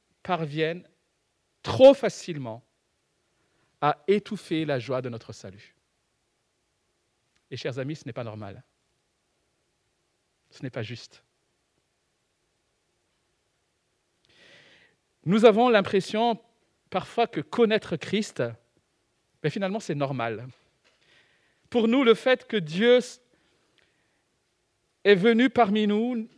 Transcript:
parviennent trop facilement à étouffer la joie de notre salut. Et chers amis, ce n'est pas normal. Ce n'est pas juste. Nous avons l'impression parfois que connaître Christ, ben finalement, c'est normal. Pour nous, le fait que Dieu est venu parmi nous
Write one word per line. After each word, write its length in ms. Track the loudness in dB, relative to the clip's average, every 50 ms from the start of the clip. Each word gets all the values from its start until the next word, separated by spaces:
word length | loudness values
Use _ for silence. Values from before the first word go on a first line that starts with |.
| _ _ _ _ -8
parviennent 680 | -6 -6 -6 -6 -6 -6 -6 -6 -6 -6 -8 -14 _ _ _ _ _ _ _ _ _ _ _ _ _ _ _ -10
trop 300 | -4 4 8 8 8 8
facilement 720 | 8 2 -6 -6 -8 -12 -12 -12 -10 -10 -12 -14 -16 -18 _ _ _ _ _ _ _ _ _ _ _ _ _ _ _ _ _ _ _ _ _ _ _ -2
à 160 | -2 -2 -2 _ -2
étouffer 560 | -2 -2 -2 -6 -12 -14 -10 -6 -6 -4 -4
la 140 | -4 -6 -6
joie 240 | -6 -6 -6 -6 -6
de 80 | -8
notre 240 | -10 -14 -14 -18 -20
salut. 400 | -18 -18 -20 -20 -20 -20 -20 _ _ _ _ _ _ _ _ _ _ _ _ _ _ _ _ _ _ _ _ _ _ _ _ _ _ _ _ _ _ _ _ _ _ _ _
Et 80 | -14 -10
chers 200 | -10 -8 -8 -8
amis, 180 | -8 -8 -10
ce 100 | -12 -14
n'est 80 | -14 -12
pas 100 | -12 -12
normal. 380 | -12 -12 -14 -14 -16 -16 -18 -20 _ _ _ _ _ _ _ _ _ _ _ _ _ _ _ _ _ _ _ _ _ _ _ _ _ _ _ _ _ _ _ _ _ _ _ _ _
Ce 120 | -20 -18 -16
n'est 80 | -14
pas 120 | -12 -12 -12
juste. 400 | -12 -14 -16 -18 -20 _ -20 _ _ _ _ _ _ _ _ _ _ _ _ _ _ _ _ _ _ _ _ _ _ _ _ _ _ _ _ _ _ _ _ _ _ _ _ _ _ _ _ _ _ _ _ _ _ _ _ _ _ _ _ _ _ _ _ _ _ _ _ _ _ _ _ -20 -20 -20 -20 -20 -20 _ _ _ _ _ _ _ _ _ _ -2
Nous 180 | 0 4 6 8
avons 240 | 8 8 6 4 4
l'impression 720 | 4 4 2 2 0 -2 -2 -2 -2 -2 0 0 -2 -4 -8 _ _ _ _ _ _ _ _ _
parfois 380 | -8 -8 -8 -6 -4 -2 -2
que 160 | -2 -2 -6 -8
connaître 540 | -4 0 2 2 2 2 0 -2 -4 -8
Christ, 460 | -8 -6 -4 -4 -4 -4 -4 -6 -6 -6 -6 -8 -12 _ _ _ _ _ _ _ _ _ _ _ _ _ _ _ _ -6
ben 80 | -6
finalement, 280 | -4 -4 -4 -6 -6 -6
c'est 160 | -8 -8 -6
normal. 540 | -4 -4 -4 -4 -6 -6 -6 -8 -10 -12 -16 -20 _ _ _ _ _ _ _ _ _ _ _ _ _ _ _ _ _ _ _ _ _ _ _
Pour 180 | -2 0 0
nous, 160 | 2 2 2 4
le 120 | 4 2
fait 320 | 2 2 0 0 0 -2
que 100 | -4 -6
Dieu 420 | -6 -6 -4 -4 0 4 4 4 4 2 0 -10 -20 _ _ _ _ _ _ _ _ _ _ _ _ _ _ _ _ _ _ _ _ _ _ _ _ _ _ _ _ _ _ _ _ _ _ _ _ 2
est 100 | 4 4
venu 360 | 4 4 4 4 4 2 2
parmi 360 | 4 2 2 2 2 0 0
nous 400 | 0 0 0 -2 -2 -4 -6 -8 -10 _